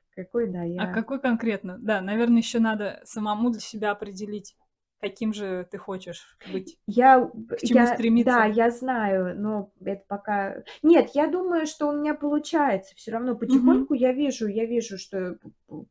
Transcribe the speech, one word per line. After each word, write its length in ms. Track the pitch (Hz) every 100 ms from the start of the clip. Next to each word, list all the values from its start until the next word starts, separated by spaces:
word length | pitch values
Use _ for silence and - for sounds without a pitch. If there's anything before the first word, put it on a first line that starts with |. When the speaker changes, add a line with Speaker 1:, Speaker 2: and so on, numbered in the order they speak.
| _
Speaker 1:
какой, 340 | - 185 240 226
да, 120 | 175 170 180
Speaker 2:
А 80 | 190
Speaker 1:
я 20 |
Speaker 2:
какой 320 | 190 226 269
конкретно? 580 | 262 233 226 202 185 185
Да, 220 | 202 208
наверно, 380 | 185 220 240 233
еще 200 | 226 240
надо 400 | 226 214 202 -
самому 460 | - 220 208 214 240
для 100 | 214
себя 320 | - 214 208
определить, 640 | 208 202 190 208 208 190 _ _ _ _ _
каким 320 | 202 - 220
же 340 | 208 196 185 180
ты 80 | 190
хочешь 600 | - 190 185 170 - _
быть, 340 | - 190 190 - -
Speaker 1:
Я 420 | 214 262 254 233
б-, 240 | - - -
Speaker 2:
к 60 |
чему 240 | 233 247 240
Speaker 1:
я, 0 |
Speaker 2:
стремиться. 480 | 240 226 233 233
Speaker 1:
да, 100 | 247
я 260 | 220 214 233
знаю, 680 | 240 254 247 208 190 180 175
но 320 | 208 214 196 _
это 240 | 190 196 -
пока, 580 | 202 214 202 196 - - -
нет, 280 | 302 339 -
я 140 | 277 302
думаю, 380 | 349 370 339 311
что 220 | - 294
у 40 |
меня 220 | 294 302
получается. 800 | 294 294 294 294 330 285 190 -
Все 180 | - -
равно 220 | 226 254 233 233
Speaker 2:
Мгм. 400 | 262 247 339 269
Speaker 1:
потихоньку 80 |
я 180 | 269 254
вижу, 340 | 254 285 254 214
я 180 | 202 226
вижу, 320 | 240 226 196
что 380 | - 190 185 175
п-, 80 | - - _
п-, 180 | 151 -